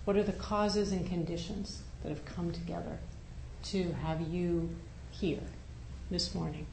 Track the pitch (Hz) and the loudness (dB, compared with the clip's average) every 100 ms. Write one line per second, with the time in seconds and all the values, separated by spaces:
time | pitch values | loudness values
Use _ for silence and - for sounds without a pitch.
0 | - 196 202 - - 208 208 202 202 190 | 6 6 6 2 2 4 6 4 4 2
1 | 175 180 165 170 - 202 202 - - - | 2 2 2 0 -2 -4 -4 -6 -8 -6
2 | - 151 - 180 170 170 170 170 165 170 | -4 -4 -4 -2 -2 0 -2 -2 -4 -6
3 | - - - - - - - 190 175 147 | -6 -8 -10 -10 -8 -8 -2 2 2 2
4 | 156 160 160 175 175 170 165 - - - | 0 0 2 2 4 4 2 -2 -8 -10
5 | - - 180 143 - - - - - - | -10 0 2 2 -2 -8 -10 -10 -8 -8
6 | - 180 - 180 160 151 160 | -2 0 0 0 -2 -2 -6